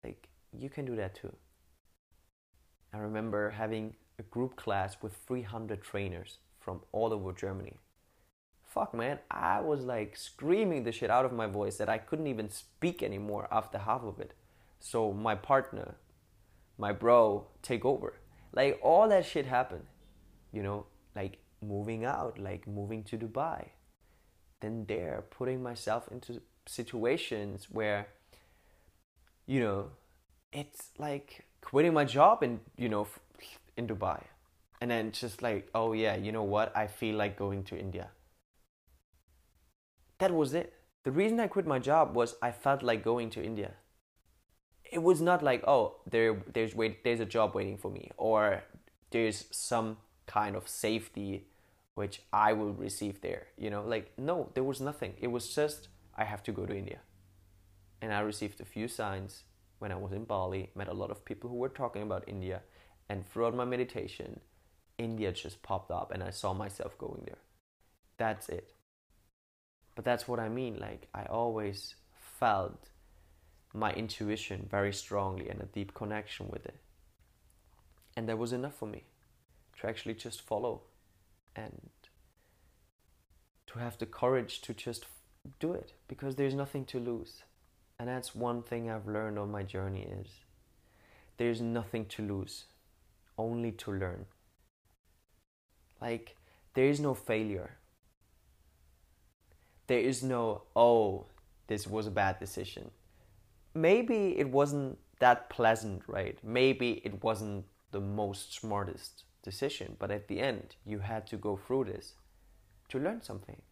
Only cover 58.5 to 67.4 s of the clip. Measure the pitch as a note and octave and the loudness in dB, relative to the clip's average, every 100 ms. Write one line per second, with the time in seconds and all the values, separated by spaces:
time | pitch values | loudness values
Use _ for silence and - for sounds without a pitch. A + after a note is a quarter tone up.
58.5 | G2+ G2 - A2+ - G#2+ G2 F#2+ - - | -8 -12 -6 -6 -4 -4 -4 -8 -14 -20
59.5 | _ _ _ G#2+ F#2 G2+ G2 A2+ G2+ F#2 | _ _ _ -6 -6 -4 -6 -2 -2 0
60.5 | F#2+ F#2 - G2 G2 G2 G#2 - G2+ A#2+ | -4 -6 -8 -8 -4 -6 -8 -10 -10 -8
61.5 | A#2+ C3 C3 B2+ G2+ G#2 F#2 - G2+ F#2 | -4 -4 -2 -4 -4 -4 -4 -6 -8 -6
62.5 | F#2 - - - _ _ G2+ F#2+ - A#2 | -6 -10 -20 -20 _ _ -8 -6 0 0
63.5 | A#2+ B2 B2+ B2 - - - - - - | 0 -2 0 -2 -4 -8 -10 -12 -12 -18
64.5 | _ _ _ _ _ A#2 A2+ G#2 F2 - | _ _ _ _ _ -4 -2 -2 -4 -8
65.5 | - - F#2+ - F2 - F#2 F#2 F#2 G2 | -14 -4 -4 -2 -6 -4 -6 -6 -4 -2
66.5 | F#2+ G2+ G2+ - - - - - - | -2 -4 -6 -10 -8 -10 -10 -12 -16